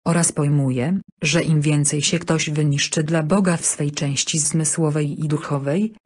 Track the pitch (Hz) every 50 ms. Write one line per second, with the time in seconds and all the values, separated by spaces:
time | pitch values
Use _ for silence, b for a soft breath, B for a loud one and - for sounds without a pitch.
0 | - 160 165 175 165 - - - 147 143 147 143 139 131 127 127 120 160 190 196
1 | - - - _ 175 151 165 170 - 165 160 151 143 151 151 147 143 - 151 147
2 | 147 - - 165 - - 160 156 - 160 147 156 151 147 143 143 - - - 170
3 | 151 151 170 165 156 151 185 208 196 180 170 165 - - - - 151 143 147 -
4 | 147 143 139 - - - - 160 143 - - 165 156 - - - 160 151 147 156
5 | 151 143 147 - 156 151 151 143 - - 147 139 139 139 147 190 214 220 220 -
6 | _